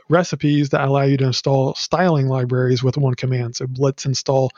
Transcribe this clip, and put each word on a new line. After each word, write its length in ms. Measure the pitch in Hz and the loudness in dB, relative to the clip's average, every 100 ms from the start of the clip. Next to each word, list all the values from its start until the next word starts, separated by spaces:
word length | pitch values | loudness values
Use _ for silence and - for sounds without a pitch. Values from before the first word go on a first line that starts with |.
| - | 0
recipes 600 | 165 175 143 147 147 139 | 0 2 -2 0 0 0
that 180 | 147 135 | 0 0
allow 140 | 139 | 2
you 160 | 139 139 | 2 2
to 80 | 135 | 0
install 480 | 120 - 135 135 | -2 0 0 0
styling 540 | - - 160 180 156 135 | -4 -2 0 2 2 0
libraries 560 | 131 123 127 127 127 | 0 -2 0 2 2
with 140 | 127 147 | 0 0
one 180 | 139 123 | 0 0
command. 420 | 131 127 120 120 | -2 -2 -4 -6
So 100 | 131 | -8
Blitz 380 | 127 139 135 143 | -2 -2 -2 -4
install 460 | 127 - 135 131 | -4 0 0 0